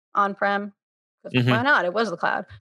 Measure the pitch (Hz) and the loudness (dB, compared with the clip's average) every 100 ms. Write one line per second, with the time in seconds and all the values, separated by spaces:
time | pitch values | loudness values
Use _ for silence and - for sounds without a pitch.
0 | _ - 196 196 202 202 202 - _ _ | _ -2 0 0 -2 -2 -4 -14 _ _
1 | _ _ - 127 123 220 269 277 180 196 | _ _ -4 0 2 2 2 2 2 0
2 | 226 165 - - - - | -2 -2 -2 -2 -6 -16